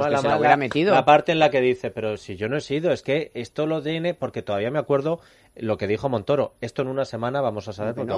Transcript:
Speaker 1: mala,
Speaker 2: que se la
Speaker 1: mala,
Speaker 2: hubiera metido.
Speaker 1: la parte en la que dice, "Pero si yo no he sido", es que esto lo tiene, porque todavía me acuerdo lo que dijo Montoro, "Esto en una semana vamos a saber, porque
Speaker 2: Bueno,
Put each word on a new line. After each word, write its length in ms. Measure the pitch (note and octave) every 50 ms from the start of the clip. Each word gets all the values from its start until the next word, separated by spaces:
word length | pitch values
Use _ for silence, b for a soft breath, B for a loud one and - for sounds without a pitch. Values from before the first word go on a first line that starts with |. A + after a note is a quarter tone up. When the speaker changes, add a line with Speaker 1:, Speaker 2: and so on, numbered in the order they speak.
| C#3+
Speaker 1:
mala, 100 | D3 C#3+
Speaker 2:
que 60 | C#3
se 20 | C3+
la 60 | C#3+
Speaker 1:
mala, 100 | - D3
Speaker 2:
hubiera 180 | D3+ D3 D3 C#3+
metido. 360 | C3+ A#2 - D3 E3+ G3+ F#3+
Speaker 1:
la 100 | - -
parte 280 | D3+ D3 D#3 - - E3
en 60 | D#3+
la 120 | D#3 D3
que 100 | C#3+ C3+
dice, 300 | B2+ B2+ B2+ B2 - A#2
"Pero 260 | - A#2+ A2 G#2+ G#2+ G2
si 180 | - - G2+
yo 140 | F2+ G#2 A2
no 80 | C3+ D3+
he 40 |
sido", 300 | - - C#3 D3+ D#3+ F3
es 120 | C3+ - -
que 260 | - C3+ D#3 D3+ - -
esto 320 | B2 A#2+ - - - D3+ D#3
lo 160 | D#3+ D#3 C#3
tiene, 320 | D3+ D#3+ E3 E3 F3 E3
porque 260 | - - A#2 - A#2+
todavía 300 | - - G2+ G2+ G#2 A#2+
me 80 | C#3+ D3+
acuerdo 400 | C3 - C#3+ C#3 C3+ D#3 E3+ E3+ b b b b b b _
lo 220 | - A2+ A2 G#2+ -
que 80 | G#2
dijo 240 | F#2+ G#2+ G#2+ - C#3
Montoro, 460 | B2+ A2 G2+ - C#3+ C#3 - - - _
"Esto 200 | - A2+ - -
en 60 | C#3 C3
una 180 | C3 C3+ C3+
semana 340 | - - A2 A2+ B2 C3 C#3+
vamos 280 | C3+ A#2 G#2+ G#2 F#2+ A2
a 60 | G2+
saber, 200 | G2+ G#2+ A2 A#2+
porque 120 | B2+ - A2+
Speaker 2:
Bueno, 80 | -